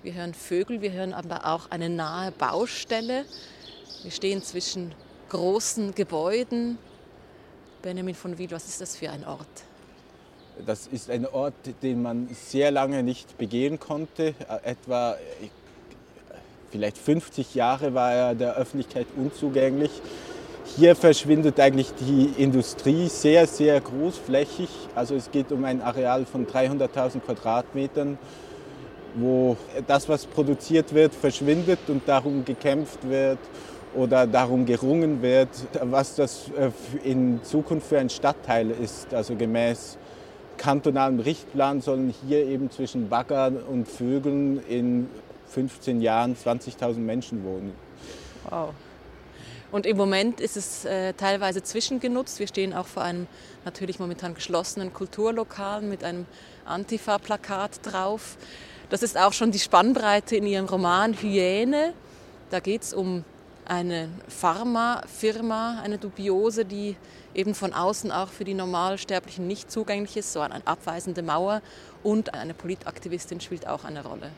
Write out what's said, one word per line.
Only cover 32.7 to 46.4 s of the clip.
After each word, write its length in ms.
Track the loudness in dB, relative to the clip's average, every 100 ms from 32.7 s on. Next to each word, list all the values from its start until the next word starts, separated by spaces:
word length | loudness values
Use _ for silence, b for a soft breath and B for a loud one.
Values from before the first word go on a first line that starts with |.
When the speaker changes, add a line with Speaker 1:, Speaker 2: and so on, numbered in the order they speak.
| 2 -2 -8 -2
Speaker 2:
wird 300 | 2 2 0 -6 B B B -8
oder 320 | 0 4 6 6
darum 400 | 6 4 4 4
gerungen 560 | 2 4 4 2 2
wird, 260 | 6 6 6 0 -6 -4
was 340 | 2 2 2
das, 360 | 0 0 0 -8
äh, 160 | 0 0
f-, 360 | 0 -8 -6
in 380 | 0 2 4 2
Zukunft 440 | 0 0 0 -4 2
für 120 | 2
ein 120 | 2
Stadtteil 600 | 2 0 0 2 2 2
ist. 420 | -2 -4 -8 -4
Also 200 | -4 -2
gemäß 640 | -2 0 2 2 0 -8 -18 B B B B -18 -2
kantonalem 600 | 2 4 4 4 2 2
Richtplan 600 | 0 -2 -4 2 2 2
sollen 340 | 0 0 0 -4 0
hier 180 | 2
eben 260 | 2 0 -4
zwischen 380 | -4 -4 -4 0
Baggern 480 | 0 2 2 2 0
und 320 | -2 -2 -4
Vögeln 760 | -4 0 0 2 2 2 0 -2
in 400 | 0 2 0 -2 -10 -18 -20 -8
fünfzehn 540 | -4 -4 -4 -2 2
Jahren 340 | 4 4 2
zwanzigtausend 680 | 0